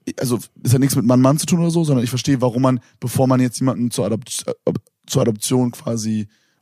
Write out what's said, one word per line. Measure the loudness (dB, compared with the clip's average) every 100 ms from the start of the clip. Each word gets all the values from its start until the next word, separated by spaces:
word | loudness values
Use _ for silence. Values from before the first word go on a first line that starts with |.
| -12 -6
also | -4 -4 -6 -6
es | 0
hat | 2
nichts | 2 2
mit | 4
Mann, | 4
Mann | 4 2
zu | 0
tun | 0
oder | 2
so, | 0
sondern | 2 0
ich | 0
verstehe, | -2 0 0
warum | 0 2
man, | 2 0 -4 -10
bevor | -4 0 2
man | 2
jetzt | 2 0
jemanden | -2 -2 -2
zur | -2 -4
Adopt-, | -4 -6 -8 -8
äh, | -4 -4
ob-, | -4 -8 _ -4
zur | 0
Adoption | 0 -2 -2 0 0
quasi | -4 -6 -6 -4 -4 -6 _ _ _